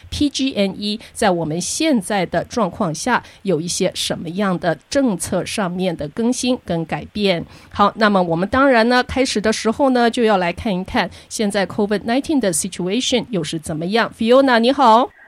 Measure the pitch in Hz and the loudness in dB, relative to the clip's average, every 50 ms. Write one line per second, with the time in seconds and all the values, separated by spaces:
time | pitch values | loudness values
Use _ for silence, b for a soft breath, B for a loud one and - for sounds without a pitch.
0 | b b - - 294 277 - - 262 269 - 208 196 190 185 190 208 208 208 220 | b b -4 -2 -2 -2 -2 -2 -4 -2 0 0 -2 -2 -2 -6 -6 -6 -6 -8
1 | B B B - 233 196 180 170 160 151 156 180 - - - - 311 320 269 220 | B B B 0 0 0 2 0 -2 -4 -4 -4 -4 -4 -4 -2 0 0 0 0
2 | - - 214 196 170 165 - 165 147 - - 247 202 170 - - 220 135 156 - | 0 -2 -2 -2 -2 -2 -2 -4 -4 -2 -2 -2 -2 -2 -2 -4 -4 -4 -4 -4
3 | - 254 233 - b b b b b 196 170 147 170 175 - - 185 180 - - | -2 -2 -2 -2 b b b b b -2 -2 -2 -2 -4 -4 -2 -2 -2 -2 -4
4 | - - 156 - - 156 170 196 208 190 175 165 180 170 160 - _ - - 277 | -6 -6 -6 -6 -8 -8 -4 -2 -2 -2 -2 -2 -2 -2 -4 -4 _ -4 0 0
5 | 269 240 180 160 - - 202 175 - - - 226 196 170 180 185 185 185 160 143 | 2 0 0 -2 -4 -4 -4 -4 -4 -4 -4 -4 -4 -4 -2 -2 -2 -2 -4 -4
6 | 147 143 - - 226 240 254 - 254 247 254 - - - 170 165 160 - 160 147 | -8 -10 -6 -2 -2 -2 -2 0 0 -2 -2 -2 -4 -4 -4 -4 -4 -4 -6 -8
7 | 151 - - 208 202 196 175 165 147 b b b b b b - 202 202 - 208 | -8 -8 -4 -2 0 0 0 0 -4 b b b b b b 2 2 2 2 2
8 | 220 208 202 185 180 165 165 165 190 202 - 254 277 277 247 226 220 240 247 247 | 2 4 4 4 2 2 0 -2 -2 0 2 2 4 4 6 4 4 4 4 2
9 | 240 - - 262 262 - - 220 190 220 226 - - 220 220 - 285 262 254 240 | 2 0 0 -2 0 0 0 0 0 0 0 0 0 -2 0 2 2 2 4 4
10 | 233 233 - 254 226 220 208 185 180 170 175 - - 226 185 180 185 - - 233 | 2 2 2 2 2 2 2 2 0 -2 -4 -4 -4 -2 -2 -2 -4 -4 -2 -2
11 | 180 - B B B B - - 220 202 202 202 185 180 - - 208 202 214 196 | -2 -2 B B B B -6 -4 -2 -2 0 -2 -2 -2 -2 -2 -2 0 -2 -2
12 | - 233 233 277 285 - 320 262 214 190 170 - - 190 - - 175 180 202 254 | -2 -2 -2 -2 0 0 0 0 0 0 0 -2 -4 -6 -6 -6 -4 -2 -2 -2
13 | - - 254 233 254 247 233 170 151 - 170 160 - - 160 143 165 185 214 233 | -2 0 -2 -2 -2 -2 -4 -4 -4 -4 -6 -8 -6 -6 -8 -6 -4 -2 0 0
14 | 214 - - - 226 226 247 269 277 262 240 226 226 247 269 285 262 226 220 233 | 0 0 -2 -2 2 4 6 6 6 6 4 4 4 2 2 4 6 6 6 6
15 | 269 403 b b b | 4 2 b b b